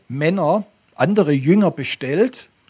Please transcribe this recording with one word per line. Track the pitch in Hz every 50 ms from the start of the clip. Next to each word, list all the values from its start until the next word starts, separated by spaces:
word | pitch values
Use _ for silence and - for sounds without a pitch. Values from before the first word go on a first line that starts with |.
| _
Männer, | - 123 139 151 165 190 196 160 147 175 214 196 _ _ _ _ _ -
andere | - 127 165 208 214 185 143
Jünger | 147 139 127 147 185 214 202 170
bestellt | 143 - 131 - - - 135 127 143 175 233 262 - - - _ _ _ _